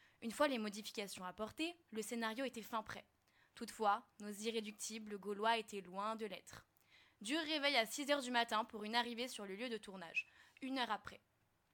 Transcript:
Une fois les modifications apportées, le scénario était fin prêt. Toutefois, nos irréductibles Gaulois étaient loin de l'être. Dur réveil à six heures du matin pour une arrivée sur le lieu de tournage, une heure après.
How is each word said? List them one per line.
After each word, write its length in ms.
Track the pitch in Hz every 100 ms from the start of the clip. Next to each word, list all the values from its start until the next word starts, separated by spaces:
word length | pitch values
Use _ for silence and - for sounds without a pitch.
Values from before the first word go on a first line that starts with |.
| - -
Une 100 | 233
fois 160 | 208 294
les 100 | 247
modifications 640 | 214 208 214 - 202 -
apportées, 520 | 180 180 214 - 330 339 -
le 100 | 220
scénario 420 | 214 233 226 220
était 180 | 262 226
fin 200 | 202 226
prêt. 240 | 214 - - _ _ _ _ -
Toutefois, 520 | - - 208 220 - -
nos 100 | 208
irréductibles 880 | 208 220 226 214 208 - 220 214 202
Gaulois 400 | 196 202 220 233
étaient 240 | 220 202
loin 340 | 180 185 208 220
de 80 |
l'être. 400 | 214 185 - - - _ _ - _ -
Dur 200 | 202 320
réveil 360 | 302 311 277 262
à 80 |
six 240 | 214 - 277
heures 120 | 285
du 80 | 247
matin 340 | 240 233 214
pour 200 | 226 220
une 100 | 214
arrivée 340 | 233 233 226 247
sur 160 | 247
le 100 | 196
lieu 140 | 196 254
de 80 | 220
tournage, 500 | 214 190 165 - - - - -
une 160 | 262 262
heure 120 | 226
après. 300 | 202 - - _ _ _ _ _